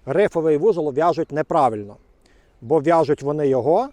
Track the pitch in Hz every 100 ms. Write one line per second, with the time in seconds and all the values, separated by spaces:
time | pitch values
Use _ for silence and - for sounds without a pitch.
0 | 131 156 208 170 160 147 214 170 151 131
1 | 175 165 - 147 - 165 127 107 101 101
2 | _ _ _ _ _ _ 117 156 139 -
3 | 143 143 139 151 143 127 143 190 269